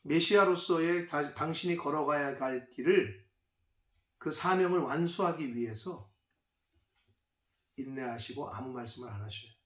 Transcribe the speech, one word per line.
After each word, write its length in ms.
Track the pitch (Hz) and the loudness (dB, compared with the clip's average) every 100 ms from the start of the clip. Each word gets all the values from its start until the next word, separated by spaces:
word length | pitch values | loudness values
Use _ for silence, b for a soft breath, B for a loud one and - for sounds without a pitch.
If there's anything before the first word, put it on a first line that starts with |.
메시아로서의 1040 | 139 160 165 202 190 175 - 165 165 175 170 | 2 2 6 6 6 4 2 2 2 0 -2
다-, 260 | 147 143 | -4 -4
당신이 440 | - 151 160 180 170 | -2 -4 -2 -2 -2
걸어가야 600 | 143 156 151 147 139 127 | 0 0 0 0 0 -2
할 300 | 131 127 - | -4 -4 -8
길을, 540 | - 139 196 107 - _ _ _ _ _ _ _ _ _ _ | -2 4 4 4 -8 _ _ _ _ _ _ _ _ _ _
그 140 | 156 | -6
사명을 480 | - 180 185 180 180 | -2 2 4 4 2
완수하기 760 | 131 147 170 - 185 156 139 117 | 2 0 0 2 0 0 -4 -4
위해서 560 | 117 107 185 143 98 _ _ _ _ _ _ _ _ _ _ _ _ _ _ _ _ - | -4 -6 -10 -12 -16 _ _ _ _ _ _ _ _ _ _ _ _ _ _ _ _ -12
인내하시고 720 | 135 135 123 117 - 139 - | -10 -6 -6 -8 -8 -8 -8
아무 240 | - 131 | -8 -8
말씀을 360 | 127 113 120 120 | -8 -10 -12 -10
안 120 | 104 | -10
하셔요. 300 | 104 - - _ | -8 -10 -14 _